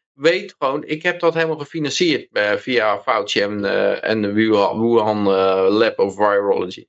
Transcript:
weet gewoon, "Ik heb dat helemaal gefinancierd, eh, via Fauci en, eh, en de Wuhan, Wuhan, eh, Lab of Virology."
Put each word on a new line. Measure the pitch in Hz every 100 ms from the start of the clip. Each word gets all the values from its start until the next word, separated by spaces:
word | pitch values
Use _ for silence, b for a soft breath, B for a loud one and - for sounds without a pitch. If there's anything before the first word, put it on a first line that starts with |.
| _
weet | 139 151 185 202 -
gewoon, | 139 147 -
"Ik | 156
heb | 180 175
dat | 170
helemaal | 165 160 147
gefinancierd, | 143 165 147 - 175 127 -
eh, | 104 104
via | 104 - 120 110 101
Fauci | - 113 101 107
en, | 101 104 98
eh, | 98 101 98 -
en | 110
de | 104
Wuhan, | 104 110 107 98 110
Wuhan, | 117 113 107 107 101
eh, | 95 95 95 95
Lab | 107 113 -
of | 98 98
Virology." | 104 101 101 95 92 -